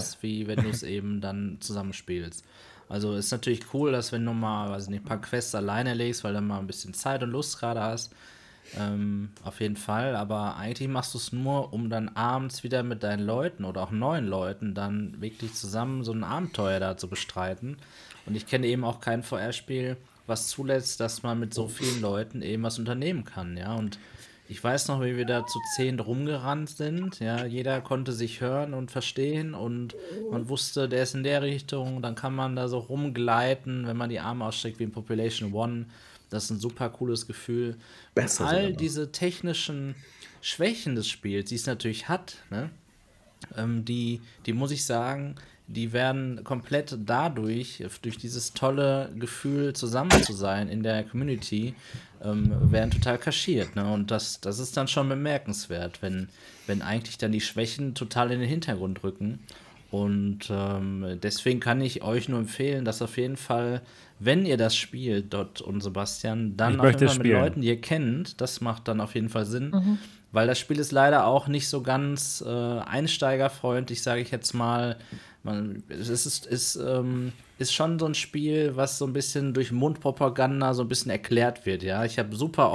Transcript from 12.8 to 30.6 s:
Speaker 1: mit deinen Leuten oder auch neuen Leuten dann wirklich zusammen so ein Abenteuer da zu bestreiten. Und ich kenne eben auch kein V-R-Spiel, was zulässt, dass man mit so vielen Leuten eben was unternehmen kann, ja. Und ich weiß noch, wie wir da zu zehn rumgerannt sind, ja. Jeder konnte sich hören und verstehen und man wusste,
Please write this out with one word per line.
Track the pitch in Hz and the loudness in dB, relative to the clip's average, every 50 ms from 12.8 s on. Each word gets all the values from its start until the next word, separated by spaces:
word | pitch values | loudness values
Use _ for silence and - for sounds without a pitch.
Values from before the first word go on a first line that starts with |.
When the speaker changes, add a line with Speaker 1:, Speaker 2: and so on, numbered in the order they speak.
Speaker 1:
mit | 120 123 117 107 | 0 0 -4 -2
deinen | 107 104 104 101 101 | -2 -2 0 0 0
Leuten | 107 117 127 156 175 175 - 98 | 0 2 0 0 -2 -2 -4 -6
oder | 92 90 95 | -4 -2 -4
auch | 95 95 | -4 -2
neuen | 107 107 123 147 165 160 117 | -2 0 0 2 0 0 0
Leuten | 98 95 92 92 92 101 - 113 104 | 0 0 0 0 -2 -2 -4 -4 -4
dann | 92 101 101 101 104 104 104 87 - - | -2 -2 -2 -2 -2 -2 -4 -6 -8 -8
wirklich | 101 113 113 - 117 110 - | -8 -8 -8 -8 -8 -8 -6
zusammen | - 107 98 101 113 123 131 135 131 120 | -8 -8 -4 -2 -2 -2 -2 -2 -4 -4
so | 113 | -2
ein | 110 110 101 | -4 -4 -2
Abenteuer | 82 127 165 180 170 - - 101 95 95 95 | -2 -2 -4 -4 -4 -2 0 2 2 2 2
da | 95 95 92 | 0 -2 -2
zu | - - 90 | -4 -6 -8
bestreiten. | 95 - - - - 92 92 92 95 - 117 131 143 - - - - - - - - - - | -6 -6 -8 -6 -4 -4 -4 -4 -4 -6 -8 -10 -10 -10 -14 -20 -20 -20 -20 -20 -20 -16 -6
Und | 104 104 | -4 -4
ich | 107 110 | -4 -4
kenne | - 135 131 127 120 | -2 0 0 2 2
eben | 123 127 123 | 2 2 0
auch | 117 113 - | -2 -2 -2
kein | - 120 117 120 117 | -2 -2 -2 -2 -2
V-R-Spiel, | - 131 95 104 123 120 - - - 131 127 127 127 127 127 - - - - - | -4 -4 -4 -2 -4 -4 -6 -8 -6 -4 -4 -2 -4 -6 -8 -12 -20 -20 -16 -4
was | - 113 107 - - | -4 -2 -2 -2 -4
zulässt, | - - 135 135 135 131 123 - - - | -4 -4 0 2 2 2 2 -2 -2 -2
dass | 117 113 - - - | -2 -2 -2 -2 -2
man | 120 117 117 | -2 0 0
mit | 113 104 | -2 -2
so | - 113 110 | -2 -4 -4
vielen | 110 - - 131 127 123 120 | -4 -4 -2 0 0 0 0
Leuten | 107 101 98 104 110 - - 120 | 0 0 0 0 -2 -4 -6 -6
eben | 78 90 110 110 | -4 -2 -2 0
was | 113 113 113 117 | 0 -2 -2 -2
unternehmen | 113 123 123 127 143 175 185 131 101 | -2 -2 -2 -2 0 -2 -2 -2 -4
kann, | - - 98 90 87 87 | -6 -8 -8 -6 -6 -6
ja. | 90 92 104 113 | -6 -4 -4 -2
Und | 113 110 101 101 - - - - - - - - - _ - | -2 -2 -4 -6 -8 -16 -20 -20 -20 -20 -20 -20 -20 _ -14
ich | 107 - | -12 -4
weiß | - 120 131 143 - - | 0 0 2 2 2 0
noch, | 139 135 | 0 0
wie | 127 123 123 | 0 0 0
wir | 123 120 | 0 0
da | 117 123 120 110 | 2 2 0 0
zu | - - - - - - | -2 -4 -6 -4 -4 0
zehn | - 131 131 127 117 | 0 0 0 0 0
rumgerannt | 104 110 120 135 143 151 151 135 123 135 143 151 151 147 | 0 0 0 0 0 0 -2 -2 0 -2 -2 -2 -2 -6
sind, | - - 151 151 160 175 190 185 - - | -6 -4 -4 -2 -2 -2 -2 -4 -4 -2
ja. | 113 113 117 120 123 | -2 0 0 0 -2
Jeder | 120 117 127 127 135 135 131 | -2 -2 -2 0 0 0 0
konnte | 131 - 135 131 131 131 | 0 -2 -2 -2 -2 -2
sich | 120 110 117 113 - - | -2 -2 -4 -4 -4 -2
hören | 127 123 131 143 147 147 139 | -2 0 0 0 -2 -2 -4
und | 131 127 123 | -6 -6 -4
verstehen | - 135 - - - 135 135 147 156 156 156 160 151 | -4 -4 -4 -4 -2 0 0 0 0 -2 -2 -4 -6
und | - 110 120 120 120 123 117 - - 185 170 175 214 226 220 | -4 -4 -4 -4 -4 -6 -6 -8 -12 -10 -10 -8 -8 -6 -4
man | 123 120 113 120 | -4 -4 -2 -2
wusste, | 139 131 | -2 -2